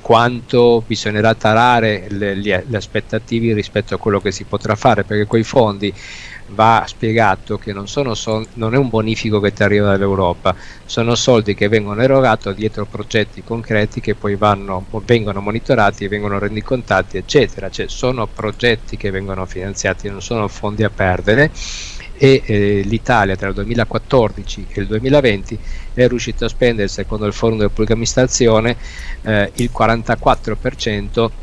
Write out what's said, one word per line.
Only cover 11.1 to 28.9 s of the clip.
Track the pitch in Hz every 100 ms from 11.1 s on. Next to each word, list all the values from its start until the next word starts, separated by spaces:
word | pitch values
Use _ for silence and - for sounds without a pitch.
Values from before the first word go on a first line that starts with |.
soldi | 117 - 120 107
che | 98 101
vengono | 110 104 104
erogati | 127 135 131 110 -
dietro | 98 107 107 101
progetti | 101 101 117 104 -
concreti | - 117 107 110 104 -
che | -
poi | 104 104 101
vanno, | 104 101 98 92 98 113
vengono | 104 117 104 98
monitorati | 98 113 - 127 101 101
e | 101
vengono | 104 104 101
rendicontati, | 101 107 - 131 117 95 92 95
eccetera. | 92 147 113 - 95
Cioè, | - 98
sono | - 123 127 107
progetti | - 107 101 120 110 - 104
che | 101
vengono | 95 98 95
finanziati, | 92 - 95 95 101 92 104
non | 98
sono | 90 117 104
fondi | - 104 104
a | 107
perdere. | - 95 90 - 117 - - - - - - - -
E, | 135 135 -
eh, | 104 101 101
l'Italia | 98 113 - 120 98 92
tra | 98
il |
duemilaquattordici | 98 101 117 113 113 - 135 107 - 98 - 98
e | -
il | 98
duemilaventi | 107 127 147 131 101 95 107 - - -
è | - 123
riuscita | 120 117 110 117
a |
spendere, | - 123 113 98
secondo | - 98 107 104
il |
Forum | 101 117 110
della | 104
Pubblica | - 107
Amministrazione, | 113 117 - 127 - 120 110 113 123 -